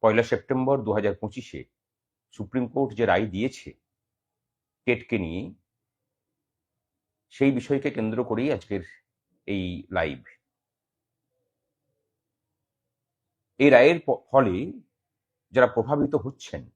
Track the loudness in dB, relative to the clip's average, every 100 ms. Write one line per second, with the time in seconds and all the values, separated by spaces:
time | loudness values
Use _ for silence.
0 | 4 2 0 -2 -2 -2 0 -2 0 -2
1 | -2 -4 -10 -12 -14 -16 -18 _ _ _
2 | _ _ _ -16 -8 -6 -4 -2 -4 0
3 | 2 2 0 -4 -6 -6 -20 -20 _ _
4 | _ _ _ _ _ _ _ _ -4 -4
5 | -2 -6 -4 -8 -10 -16 _ _ _ _
6 | _ _ _ _ _ _ _ _ _ _
7 | _ _ _ 0 2 2 -2 -2 -2 -4
8 | -4 -4 -4 -2 -2 -4 -4 -8 -8 -20
9 | _ _ _ _ -8 -6 -4 -8 -6 -4
10 | -4 -6 -16 _ _ _ _ _ _ _
11 | _ _ _ _ _ _ _ _ _ _
12 | _ _ _ _ _ _ _ _ _ _
13 | _ _ _ _ _ _ 6 8 8 4
14 | -2 -6 _ 2 2 -2 -6 -12 _ _
15 | _ _ _ _ _ 2 2 2 -2 -2
16 | -2 -2 -6 -14 -16 -14 -16